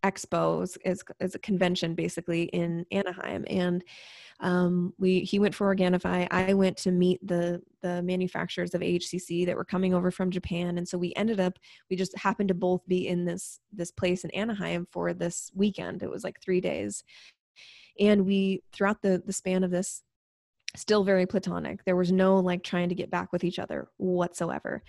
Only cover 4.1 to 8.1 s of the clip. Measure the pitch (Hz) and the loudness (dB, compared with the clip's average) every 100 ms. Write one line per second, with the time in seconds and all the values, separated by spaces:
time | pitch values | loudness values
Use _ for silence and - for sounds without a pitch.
4.1 | - - - 180 180 180 180 175 - 190 | -20 -20 -8 0 2 4 2 0 0 2
5.1 | 185 185 202 202 - 202 190 180 180 185 | 2 2 2 2 2 0 4 4 2 2
6.1 | 180 175 180 185 196 190 180 185 180 180 | 0 0 0 2 4 4 2 0 4 4
7.1 | 180 196 175 175 175 - _ 180 175 175 | 2 0 -2 0 -4 -8 _ -6 -4 -2